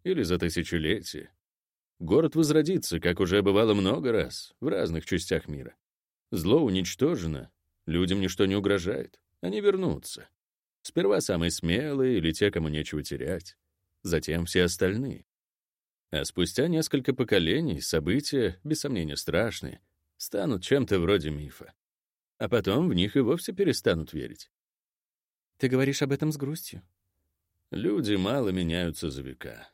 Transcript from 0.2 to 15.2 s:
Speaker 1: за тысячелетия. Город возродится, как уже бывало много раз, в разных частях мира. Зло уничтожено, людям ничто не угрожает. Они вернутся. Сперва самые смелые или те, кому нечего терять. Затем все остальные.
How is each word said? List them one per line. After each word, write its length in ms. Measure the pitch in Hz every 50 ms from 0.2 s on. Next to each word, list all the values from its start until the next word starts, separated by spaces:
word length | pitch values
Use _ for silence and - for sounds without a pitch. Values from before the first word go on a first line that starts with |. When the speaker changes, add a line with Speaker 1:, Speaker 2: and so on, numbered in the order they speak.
| 107
Speaker 1:
за 140 | 85 87 87
тысячелетия. 920 | 90 85 82 90 78 - - 85 78 78 101 104 - - - 76 - - _ _ _ _ _ _ _ _ _ _ _ _ _ -
Город 360 | 87 78 95 147 165 151 -
возродится, 640 | 160 165 147 156 156 151 156 190 170 - - 85 85
как 200 | 92 87 87 90
уже 220 | 98 85 92 104
бывало 320 | 95 98 95 101 113 110 107
много 380 | 101 95 95 113 160 - 123
раз, 420 | 113 101 73 62 - - - - _ -
в 80 | 120 151
разных 380 | 190 190 - 85 82 80 -
частях 420 | - 92 87 - - - - - -
мира. 280 | 73 71 64 58 - _ _ _ _ _ _ _ _ _ _ -
Зло 300 | - 92 78 92 117 165
уничтожено, 880 | 156 113 92 95 92 - - - 131 156 175 117 85 80 78 69 58 - _ _ _ _ _ _ -
людям 340 | - 82 85 92 87 95 101
ничто 260 | 95 90 - - 104
не 100 | 95 95
угрожает. 640 | 104 95 95 101 98 82 92 - - - - _ _ _ _ _ _
Они 200 | - 180 202 214
вернутся. 680 | 202 202 190 190 185 151 80 67 - - - - - - _ _ _ _ _ _ _ _ _ _
Сперва 400 | - - - 165 185 196 202 180
самые 300 | - - 98 85 85 85
смелые 680 | 82 - - 82 85 82 - 156 139 135 131 127 123 98
или 140 | 78 82
те, 200 | 78 - 104 101
кому 160 | - 87 80 76
нечего 340 | 76 76 76 - - 76
терять. 560 | 69 - 76 64 62 73 92 90 - - - _ _ _ _ _ _ _ _ _ -
Затем 420 | 98 82 78 - - 80 85 85
все 180 | 82 - 92 90
остальные. 640 | 87 90 - 98 92 98 113 139 131 - -